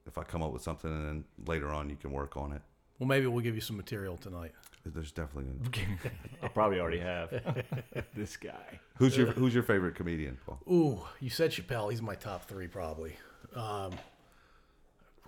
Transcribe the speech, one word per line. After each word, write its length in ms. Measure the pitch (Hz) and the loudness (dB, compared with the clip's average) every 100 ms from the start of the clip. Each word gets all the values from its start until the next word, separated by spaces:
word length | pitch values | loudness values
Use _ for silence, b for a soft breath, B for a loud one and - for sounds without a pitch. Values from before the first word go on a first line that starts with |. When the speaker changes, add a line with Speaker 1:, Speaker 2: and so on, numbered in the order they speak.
| - | -10
Speaker 1:
If 120 | 85 | -8
I 60 | |
come 180 | 85 85 | -4 -2
up 80 | 80 | -2
with 100 | 58 | -2
something, 300 | 82 80 82 | -6 -4 -4
and 140 | 78 76 | -2 -2
then 160 | 78 - - 82 | -4 -8 -10 -2
later 220 | 82 73 | -2 0
on 200 | 76 73 | -2 -4
you 60 | 71 | -6
can 160 | 71 | -4
work 240 | 69 69 69 | -4 -4 -4
on 140 | 71 | -6
it. 80 | 73 - _ _ - | -6 -10 _ _ -4
Speaker 2:
Well, 80 | 131 | 2
maybe 180 | 139 127 | 4 4
we'll 160 | 120 | 2
give 120 | 117 110 | 0 0
you 60 | |
some 160 | 110 104 | -4 -6
material 400 | - 104 95 87 | -6 -4 -4 -6
tonight. 340 | 101 87 82 - - - 85 | -8 -8 -10 -12 -20 -12 -8
Speaker 1:
There's 260 | 80 78 | -6 -6
definitely 400 | - 76 71 65 65 120 | -4 -4 -4 -6 -2 -2
gonna 420 | 120 92 90 107 - - | 0 -2 -2 -4 -8 -12
Speaker 3:
<laughs> 160 | - | -8
I 40 | - | -2
probably 300 | 110 107 92 | 4 4 4
already 200 | 85 87 | 2 0
have. 640 | 90 87 82 120 120 123 - 127 - | 0 -2 -2 -4 -2 -2 -2 -6 -4
<laughs> 280 | - 113 107 | -8 -6 -6
This 200 | 104 - | -6 -6
guy. 420 | - - - - - - | -10 -12 -14 -16 -14 6
Speaker 1:
Who's 180 | 131 131 | 8 8
your, 100 | 113 | 6
who's 260 | 127 127 | 6 6
your 100 | 120 | 6
favorite 320 | 117 101 90 - | 6 6 4 0
comedian, 420 | 87 80 71 64 - | -2 -2 -2 -6 -10
Paul? 140 | - - | -10 4
Speaker 2:
Ooh, 280 | 180 151 95 B B | 6 6 4 B B
you 100 | 127 | -4
said 220 | 139 160 | 2 2
Chappelle. 380 | - - 120 104 | 2 -2 0 0
He's 100 | 117 | 0
my 140 | 110 92 | -2 -4
top 320 | 104 90 - | -6 -8 -8
three, 200 | 98 90 | -8 -6
probably. 480 | 98 82 78 80 73 B B B 120 | -4 -4 -4 -8 -10 B B B -8
Um, 360 | 107 104 95 92 b b b b b b b b b _ - - | -4 -4 -4 -6 b b b b b b b b b _ -20 -20